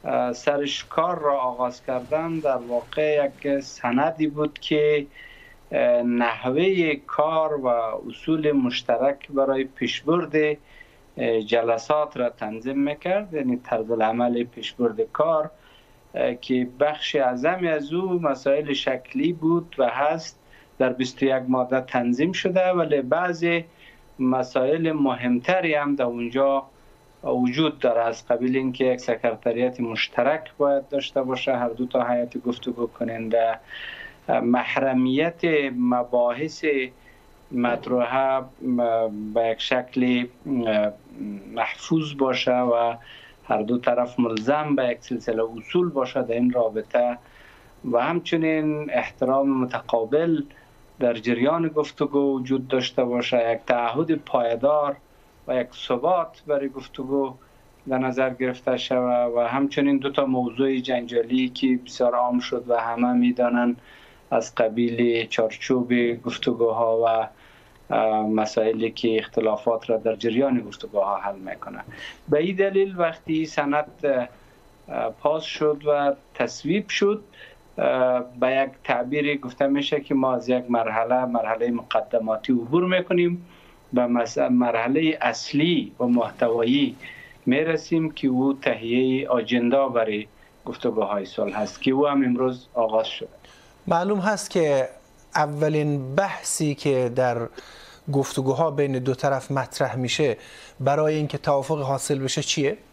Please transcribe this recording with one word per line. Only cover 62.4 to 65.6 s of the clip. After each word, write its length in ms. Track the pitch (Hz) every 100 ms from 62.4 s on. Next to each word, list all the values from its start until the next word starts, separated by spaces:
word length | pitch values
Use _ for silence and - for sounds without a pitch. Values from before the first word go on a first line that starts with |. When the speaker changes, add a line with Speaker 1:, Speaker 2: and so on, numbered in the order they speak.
Speaker 1:
شد 240 | - 123 120
و 120 | 117
همه 320 | 113 117 123
می‌دانند، 680 | 123 123 123 120 120 120 120 - - - - -
از 240 | 117 110
قبیل 720 | - 113 113 120 117 120 117 113
چارچوب 960 | - 110 -